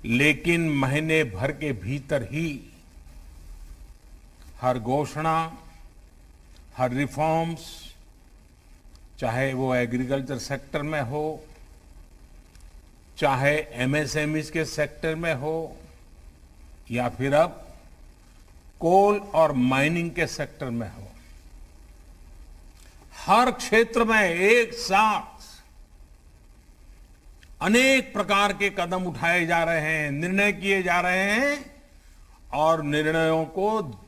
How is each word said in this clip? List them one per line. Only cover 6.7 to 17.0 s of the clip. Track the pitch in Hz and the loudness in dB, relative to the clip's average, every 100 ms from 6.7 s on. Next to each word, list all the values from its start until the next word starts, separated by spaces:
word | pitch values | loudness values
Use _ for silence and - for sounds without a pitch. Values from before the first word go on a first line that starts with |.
| - | -4
हर | 127 | -2
रिफॉर्म्स, | 127 143 147 160 160 165 160 - - - - - - - - - - - - - - - - | -2 -4 -2 0 0 -2 -8 -14 -18 -20 -20 -20 -20 -20 -20 -20 -20 -20 -20 -20 -20 -20 -6
चाहे | 120 120 135 | -4 -2 -2
वो | 127 131 | -2 0
एग्रीकल्चर | 127 120 123 127 139 131 131 | 0 0 -2 -2 -4 -4 -8
सेक्टर | - 139 - 151 | -6 -8 -6 -8
में | 147 156 | -4 -4
हो, | 120 147 156 156 - - - - - - - - - - - - - - - - - - | -4 -4 -6 -8 -16 -20 -20 -20 -20 -20 -20 -20 -20 -20 -20 -20 -20 -20 -20 -20 -20 -2
चाहे | 147 131 139 151 | 0 2 2 2
एमएसएमईज | 156 - 127 147 147 151 151 156 151 | -4 -4 0 0 -2 -2 -2 -2 -4
के | 165 | -4
sector | 151 - 147 - 160 | -4 -2 -4 -2 -4
में | 160 170 | -2 -2
हो | 135 143 160 156 - - - - - - - - - - - - | -2 -2 -4 -6 -14 -20 -20 -20 -20 -20 -20 -20 -20 -20 -20 -6
या | 117 | -4